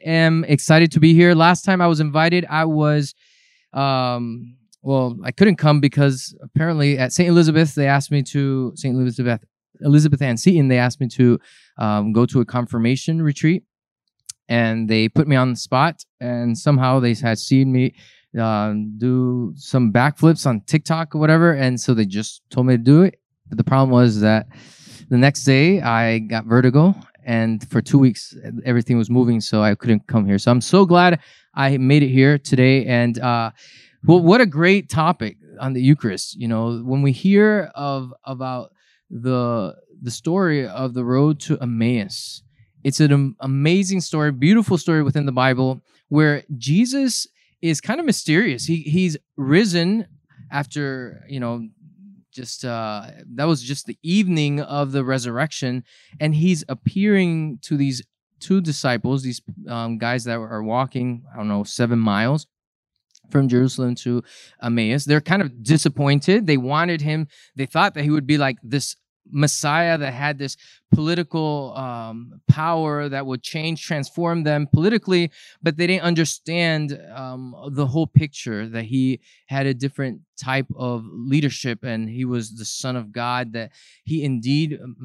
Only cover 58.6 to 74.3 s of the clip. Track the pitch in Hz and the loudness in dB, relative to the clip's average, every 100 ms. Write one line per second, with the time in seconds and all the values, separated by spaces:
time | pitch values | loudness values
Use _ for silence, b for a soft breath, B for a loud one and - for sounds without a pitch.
58.6 | 165 143 135 120 120 135 131 117 - - | -2 -4 -2 -2 -2 -4 -4 -10 -14 -18
59.6 | - 117 117 113 117 123 117 117 110 110 | -12 -8 -8 -6 -4 -4 -6 -8 -8 -10
60.6 | 107 120 135 131 123 120 - 117 107 101 | -6 -4 -4 -6 -6 -8 -12 -10 -6 -4
61.6 | 104 - 120 120 110 101 117 151 - _ | -4 -4 -2 0 0 0 0 -2 -6 _
62.6 | _ _ _ _ _ _ _ 143 135 123 | _ _ _ _ _ _ _ 0 2 2
63.6 | 131 131 123 120 120 120 - b b b | 0 -2 -6 -6 -6 -6 -6 b b b
64.6 | 120 117 110 139 139 147 151 190 151 120 | -4 -2 -2 -2 0 0 0 0 0 -2
65.6 | 113 160 156 143 143 143 160 208 185 139 | 0 0 0 -2 0 0 2 0 2 0
66.6 | 123 151 175 165 151 156 151 b b 131 | 0 -2 -2 -2 -4 -4 -6 b b -10
67.6 | 135 160 180 160 147 151 131 151 135 117 | -6 -2 -2 -2 -2 -2 0 0 0 -4
68.6 | 117 139 - - _ _ _ 143 147 - | -6 -6 -6 -12 _ _ _ -2 -2 -2
69.6 | 151 156 170 165 139 123 147 139 139 - | -2 -2 0 -2 -4 -6 -8 -6 -10 -12
70.6 | b b _ - 151 175 160 165 156 147 | b b _ 0 0 -4 -4 -6 -4 -6
71.6 | 135 135 131 120 113 113 120 - - 156 | -10 -12 -12 -12 -12 -14 -18 -4 0 2
72.6 | 160 165 156 147 147 135 135 127 - 160 | 0 -2 -2 -4 -6 -8 -8 -8 -8 -8
73.6 | 160 160 - 156 139 - 170 | -6 -8 -6 -8 -8 -6 -4